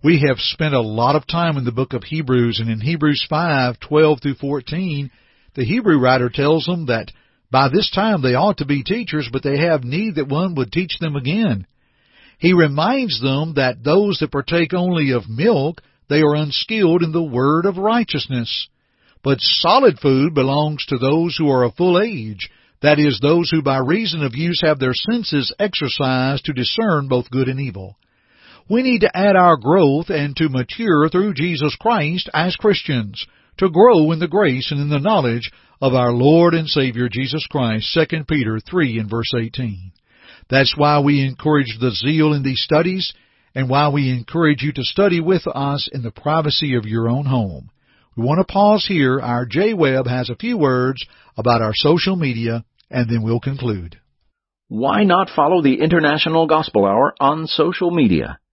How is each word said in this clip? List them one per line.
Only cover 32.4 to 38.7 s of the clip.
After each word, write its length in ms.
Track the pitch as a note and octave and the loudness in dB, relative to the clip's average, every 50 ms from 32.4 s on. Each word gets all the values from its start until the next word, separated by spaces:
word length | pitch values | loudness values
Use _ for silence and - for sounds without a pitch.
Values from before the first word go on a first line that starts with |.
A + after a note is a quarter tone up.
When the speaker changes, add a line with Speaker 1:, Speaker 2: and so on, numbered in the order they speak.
| D#3+ F3+ F3 | -2 -2 -2
Speaker 1:
Christians, 680 | - - G#3+ G3 - - - D3 B2 A2 G2+ G2 - - - _ _ _ _ _ - | 0 2 2 2 2 -2 -4 -4 -4 -4 -6 -10 -14 -16 -16 _ _ _ _ _ -2
to 120 | F#3 F#3+ | -2 0
grow 420 | E3 E3 G#3 B3 A#3+ F3 D#3 D#3 | 4 6 6 8 8 6 4 4
in 80 | E3 D#3+ | 2 -2
the 80 | E3+ F3 | -4 -4
grace 440 | D3 G3 G#3+ D#3+ B2+ C3 B2+ - | 0 0 0 2 0 -2 -4 -4
and 80 | D3+ C#3+ | -4 -4
in 100 | C#3+ C#3+ | -2 -2
the 80 | D3+ C#3+ | -2 0
knowledge 540 | C#3 G3 A3 F#3+ C#3+ A#2+ A2+ A#2+ A#2 - _ _ _ _ _ _ | 0 2 2 2 2 0 -2 -2 -6 -8 _ _ _ _ _ _
of 120 | - C3+ B2+ | -2 0 2
our 180 | C3 B2 B2 | 2 2 2
Lord 420 | A#2+ A#2+ B2 C#3+ D#3 E3 E3+ F3 E3 | 0 2 4 6 6 6 6 6 4
and 140 | E3 D#3+ D3+ | 2 -2 -2
Savior 420 | - D3+ C3+ C3 A#2 A2+ B2 B2 | -2 -2 -2 -2 -2 -2 -4 -2
Jesus 360 | G2 A2+ C3 C3 A2+ A#2 - - | -2 -4 -6 -4 -4 -8 -8 -6
Christ, 400 | - D3 B2+ A#2 A2 A2 G#2+ - | -4 -2 -2 0 -2 -2 -4 -2
Second 360 | - E3+ D#3+ - - D#3+ D3+ - | 0 0 0 0 -2 -6 -4 -2
Peter 320 | D#3+ D3+ B2+ G#2+ A2 A2 | -2 -2 0 -2 -2 -4
three 380 | G#2+ - | -6 -4